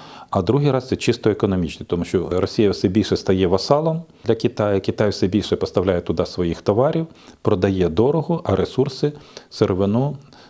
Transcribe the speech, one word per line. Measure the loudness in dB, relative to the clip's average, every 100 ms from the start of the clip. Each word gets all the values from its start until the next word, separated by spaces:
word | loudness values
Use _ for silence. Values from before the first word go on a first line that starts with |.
| -20 -20 -4
а | -2
другий | 2 2 2
раз — | 0 -2
це | -2
чисто | 0 0 0
економічно, | 0 0 0 -2 -6 -6
тому | -4
що | -2 -2 0
Росія | -2 -2 2 2
все | 2 2
більше | 2 0 -2
стає | 0 2 4
васалом | 2 4 2 2 -4 -8 -10
для | -2
Китаю, | 0 -2 0 0 0
Китай | -2 0 -2
все | 0 0
більше | 0 0 -2
поставляє | 0 0 2 0
туди | -2 -2 -2
своїх | -2 -2 -2
товарів, | 0 2 0 0 -6 -12 -20 -6
продає | -2 2 2 2 0
дорого, | 2 2 2 -2 -4
а | -2 -2
ресурси, | 0 -2 -2 -2 -4 -4 -20 -20 -20
сировину, | -2 0 2 0 0 -2 -6 -14 -20